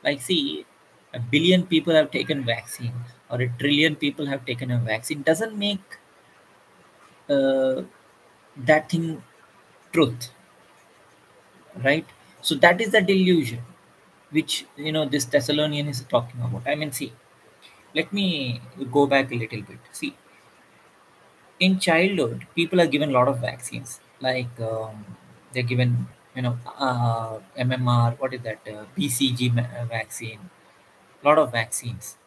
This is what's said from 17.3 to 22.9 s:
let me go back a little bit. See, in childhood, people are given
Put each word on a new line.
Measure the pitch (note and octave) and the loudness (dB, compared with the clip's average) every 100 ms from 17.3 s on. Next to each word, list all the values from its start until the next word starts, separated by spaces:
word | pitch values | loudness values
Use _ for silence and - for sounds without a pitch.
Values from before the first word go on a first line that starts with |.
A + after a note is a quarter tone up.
| _ _ _ - - _ | _ _ _ -20 -20 _
let | D#3 E3+ | -4 -2
me | G3+ F#3+ D#3 B2+ A#2+ - - C3+ | 0 0 -2 -4 -8 -12 -12 0
go | C#3 C#3 | 2 4
back | C#3 C3+ | 4 2
a | A#2+ | -4
little | A2+ A2 | -6 -10
bit. | G2+ G2+ - | -12 -18 -16
See, | - D3+ - _ _ _ _ _ _ _ _ _ _ _ _ _ _ | -8 -8 -10 _ _ _ _ _ _ _ _ _ _ _ _ _ _
in | F#3 F#3+ | 2 4
childhood, | F#3 D#3+ F#3+ F#3+ A#2+ A#2+ - | 4 4 4 2 -2 -4 -6
people | - E3+ F#3 | -4 2 4
are | |
given | E3 | 4